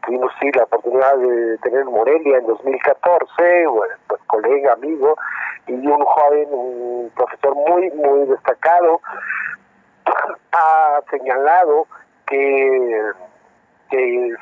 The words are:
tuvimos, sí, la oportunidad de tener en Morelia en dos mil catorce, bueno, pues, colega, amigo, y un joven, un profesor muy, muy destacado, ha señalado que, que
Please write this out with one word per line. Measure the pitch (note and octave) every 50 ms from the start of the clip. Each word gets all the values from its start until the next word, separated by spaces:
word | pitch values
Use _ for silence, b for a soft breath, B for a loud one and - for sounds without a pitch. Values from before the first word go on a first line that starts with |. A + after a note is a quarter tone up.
| -
tuvimos, | A#2 B2 B2+ B2+ - - -
sí, | C#3 C#3+ -
la | B2+ A2+
oportunidad | - A#2 A2+ - B2 B2 C3 C3 C3+ C#3
de | C3 B2 B2 A#2+ A#2 A#2 A#2 A2+ -
tener | - B2 A#2 C#3
en | C3+ B2+
Morelia | A#2 G#2+ A2+ C3 D3+ E3 D#3 C#3+ C3+ B2+
en | A#2+
dos | A2+ A2 - -
mil | C#3 C3 B2
catorce, | - D3 C3+ - - F3 F3 D#3+ - - - - F3 F3 F3 F3 E3
bueno, | D3 A#2+ A2 G2 F#2 G2+ - _
pues, | - G#2 - _
colega, | - A2 G#2+ G#2+ A#2 C#3 C#3 C#3 C3 A#2
amigo, | A#2+ C3 D3+ D#3+ C#3+ C3 - - B B B B B B B B B _
y | -
un | B2+ B2+ C3+ D3 C#3+ C#3+ -
joven, | - D3+ D3+ D3 C#3+ D3 D3 D3 C#3+
un | C#3+ B2 B2 B2+ B2 A#2+ B2 A#2+ A#2+ B2 A#2+ A#2 -
profesor | - B2 - - - - C3+ C3+
muy, | C#3+ D3 E3 F3 F3+ F#3+ F3
muy | D3 D3+ C#3+ C#3 C#3 C#3+ C#3+
destacado, | C3 C3+ - - C3+ B2 - - D#3+ E3+ F3 F3 D#3+ D#3+ - B B B B B B B B B B B B _ _ _ _ _ _ _ _ _ - - - - - E4+ - _ _
ha | - E3+ D#3+ D#3+ D#3+ D#3+ D#3 D3+ D3 D3 - -
señalado | D3 C3+ B2+ C3 B2+ C3+ C#3 D3+ E3+ F3+ F3 D3+ D3 D#3 D#3 B B B B _ _ _ _
que, | - C#3 C#3 C#3 C#3 C#3 C3+ C3+ C3+ C3 B2+ B2 A#2+ A2+ G#2+ G#2+ G#2 - - - - _ _ _ _ _ _ _ _ _ _ _ _
que | C3+ C3 B2+ B2 A#2+ B2 B2 A#2+ A#2 -